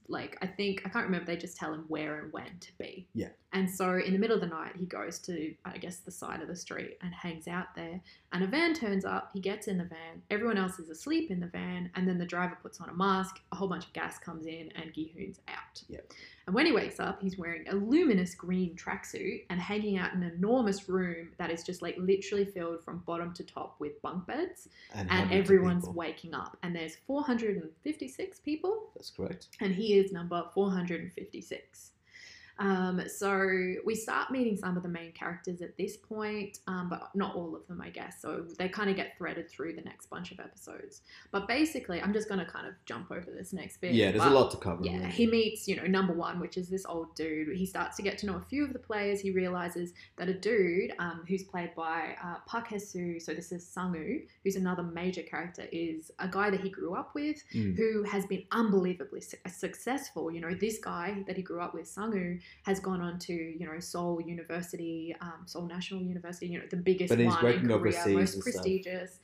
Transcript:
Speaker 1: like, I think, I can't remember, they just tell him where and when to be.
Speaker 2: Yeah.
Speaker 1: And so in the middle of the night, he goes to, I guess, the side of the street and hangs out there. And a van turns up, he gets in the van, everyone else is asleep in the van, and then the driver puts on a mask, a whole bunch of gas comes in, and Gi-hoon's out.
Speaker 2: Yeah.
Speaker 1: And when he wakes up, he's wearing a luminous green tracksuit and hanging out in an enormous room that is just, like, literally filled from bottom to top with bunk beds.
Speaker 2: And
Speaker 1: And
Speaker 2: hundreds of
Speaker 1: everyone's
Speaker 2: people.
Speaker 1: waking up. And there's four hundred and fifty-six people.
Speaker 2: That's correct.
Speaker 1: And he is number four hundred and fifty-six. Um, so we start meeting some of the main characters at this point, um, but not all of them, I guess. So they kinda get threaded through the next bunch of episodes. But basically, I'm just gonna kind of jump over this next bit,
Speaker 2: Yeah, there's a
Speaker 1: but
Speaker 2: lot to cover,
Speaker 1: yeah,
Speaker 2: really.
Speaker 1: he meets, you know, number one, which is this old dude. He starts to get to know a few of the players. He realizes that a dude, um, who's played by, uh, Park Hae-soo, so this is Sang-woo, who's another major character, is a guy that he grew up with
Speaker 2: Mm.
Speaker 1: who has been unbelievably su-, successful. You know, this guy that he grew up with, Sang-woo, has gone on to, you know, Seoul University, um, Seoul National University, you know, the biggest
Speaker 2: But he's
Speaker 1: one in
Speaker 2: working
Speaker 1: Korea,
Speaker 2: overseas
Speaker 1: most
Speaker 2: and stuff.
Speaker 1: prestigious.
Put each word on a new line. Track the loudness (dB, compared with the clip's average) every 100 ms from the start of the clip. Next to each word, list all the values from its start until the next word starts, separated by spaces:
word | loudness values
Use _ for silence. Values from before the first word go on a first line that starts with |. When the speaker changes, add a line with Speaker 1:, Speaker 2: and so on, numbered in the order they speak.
| -6
Speaker 1:
like, | -6 -6 -6
I | -6
think, | -2 0 0 -2
I |
can't | -2 0
remember, | 0 0
they | -4
just | -4 -6
tell | -6
him | -6 -4
where | -4 -4 -6
and | -8
when | -10 -10 -14
to | -16 -12
be. | -12 -12 -10
Speaker 2:
Yeah. | -6 -6 -8 _
Speaker 1:
And | 0 0
so | 2 2
in | 2 2
the | 4
middle | 4 4
of |
the | 2
night, | -4 -6 -8
he | -6
goes | -6 -6 -8
to, | -6 -4 -4 -8 -12
I | -10
guess, | -10 -10
the | -12
side | -12 -8 -8
of | -6
the | -8
street | -8 -8 -8 -8
and | -10
hangs | -8 -8 -8 -6
out | -6 -6 -8
there. | -8 -10 -12 -20 -6
And | -2
a | 2
van | 4 2
turns | 2 0 0 0
up, | -2 -4
he | -4
gets | -2 -2 -2
in | -2
the | -2
van, | -6 -14 -12 -4
everyone | 0 2 2
else | 2 -2
is | -10
asleep | -8 0 2 2
in | 0
the | -2
van, | -4 -4 -4 -4
and | 0 2
then | 2
the | 0
driver | 0 0 -2
puts | -14 -14
on | -8
a |
mask, | 0 2 4 0 -6 -10
a | -2
whole | -2
bunch | -2 -6
of |
gas | -6 -6 -6
comes | -12 -10 -8
in, | -10 -10 -10
and | -10 -6
Gi-hoon's | -8 -8 -10 -10 -10
out. | -10 -10 -16 -16
Speaker 2:
Yeah. | -14 -16 -18 -20 -12 0
Speaker 1:
And | 4
when | 6
he |
wakes | 4 2 -2
up, | -4 -2
he's | -2 -2
wearing | -4 -6 -2
a | 0
luminous | 4 6 8 6 4
green | -2 -2 2 0 -2
tracksuit | -6 -6 -6 -6 -4 -4 -4
and | -4
hanging | -2 0 0 2
out | 0 0
in |
an | -2
enormous | 2 4 6 6 2 0
room | 0 0 -2 -8 -6
that | -4
is | -4
just, | -4 -6
like, | -4 0
literally | 4 4 4 2 2
filled | 0 -4 -4
from | -6 -8 -4
bottom | -2 -2 -6
to |
top | -10 -8 -8 -6
with | -6 -6
bunk | -6 -4 -4
beds. | -2 -2 -4 -20 -20 -12 -4
Speaker 2:
And |
Speaker 1:
And | 2
Speaker 2:
hundreds | 4 6
of | 6 10 10
Speaker 1:
everyone's | 10 4
Speaker 2:
people. | 2
Speaker 1:
waking | -2 -4 -6 -6
up. | -6 -6 -6
And | -4 -2
there's | -4 -8 -2
four | 0
hundred | 2 2 2 0
and | -2 -8
fifty-six | -6 -4 -6 -6 -8 -6
people. | -4 -2 0 -2 -4 -14
Speaker 2:
That's | -12
correct. | -6 -4 -6 -12 -4
Speaker 1:
And | 0 2
he | 6 6
is | 6
number | 2 -2 -2 -2
four | 2 2
hundred | 2 0 -2
and | -6
fifty-six. | -10 -10 -10 -10 -10 -12 -20 -20 _ _ -20 -20 -20 -16 -2
Um, | 2 4 4 2 -2
so | -2 0 4 4 4 2 0 -2
we | -2
start | 0 0 0
meeting | 2 2 2
some | 0 -2
of |
the | -2
main | -6 -8
characters | -8 -6 -6 -6 -6
at | -6 -4
this | -4 -4
point, | -10 -6 -4 -4 -6 -8 -6
um, | -4 -4
but | -4 -4 -2
not | -2
all | -2 -6 -8
of | -10
them, | -12
I | -10
guess. | -10 -12 -10
So | -8 -6 -6 -4
they | -2
kinda | 0 2
get | 2 0 -6
threaded | -6 -6 -8
through | -6 -8 -6
the |
next | -12 -14 -12
bunch | -10 -10
of | -12
episodes. | -16 -16 -16 -14 -14 -18 -20 -20 -4
But | -2 2
basically, | 4 4 2 -4 -2
I'm | 2
just | 2 2
gonna | -2 -2
kind | -6 -10
of | -12
jump | -10 -8 -8
over | -10 -10
this | -10 -8
next | -8 -8 -6
bit, | 2
Speaker 2:
Yeah, | 6 6
there's | 8 10
a |
Speaker 1:
but |
Speaker 2:
lot | 10 8
to | 4
cover, | -2 0
Speaker 1:
yeah, | 0 -2
Speaker 2:
really. | -2
Speaker 1:
he | 4 4
meets, | 6 4 0 -2
you | -2
know, | 2
number | 4 4
one, | 2 -2 -2
which | -4 -4
is | -4
this | -4 -4
old | -6 -6 -4
dude. | -4 -2 -2 -2
He | -2
starts | -2 -4 -2
to |
get | -4 -2
to | -2
know | -4
a |
few | -4 -2 -2
of |
the | -2
players. | -4 -2 0 0
He | 0
realizes | 2 2 0 -2 -2 -6 -8 -16 -4
that | -2
a |
dude, | 0 4 6 6 4 0 0
um, | -4 -4 -2
who's | -2 -2
played | -4 -4 -4
by, | -2 -2 -2 -6
uh, | -8 -10 -6
Park | -6 -4
Hae-soo, | -6 -6 -4 -2 -4
so | -4
this | -6 -6
is | -8 -8
Sang-woo, | -4 -2 -2 -2 -4 -6 _
who's | -2 2
another | 2 0
major | -2 -2 -2 -2
character, | -4 -6 -6 -8 -8
is | -4 -2 -4 -8 -6
a | -2
guy | 2 4
that | 4
he | 0
grew | -4 -4
up | -4 -4 -2
with | -2 -2 -4
Speaker 2:
Mm. | 0 2 4
Speaker 1:
who | 4 4
has | 2 0 0
been | -2 -2
unbelievably | 2 4 6 4 2 -4 -10
su-, | -12 -12 -12
successful. | -6 -6 -6 -4 -4 -4 -4 -4
You | -4
know, | -4
this | 0 0 -2
guy | -4 -4 -2 -4 -4
that | -6
he |
grew | -4 -4
up | -4
with, | -6 -10
Sang-woo, | -6 -2 0 0 -4 -8 -8
has | -2 0
gone | 0 0
on | -2 -4
to, | -4
you | -4 -4 -6 -8
know, | -8
Seoul | -6 -2 0 0
University, | -2 -6 -4 -4 -4 -6 -4 -4 -6 -8
um, | -8 -12 -10
Seoul | -8 -6
National | -6 -6 -4
University, | -2 -4 -6 -8 -6
you | -6
know, | -4
the | 0
biggest | 4 6 6
Speaker 2:
But | 6
he's | 8
Speaker 1:
one | 8
in | 8
Speaker 2:
working | 8 8
Speaker 1:
Korea, | 6
Speaker 2:
overseas | 6 4 6 8
Speaker 1:
most | 6 4
Speaker 2:
and |
stuff. | 0
Speaker 1:
prestigious. | 0 2 2 0 -6 -6 -12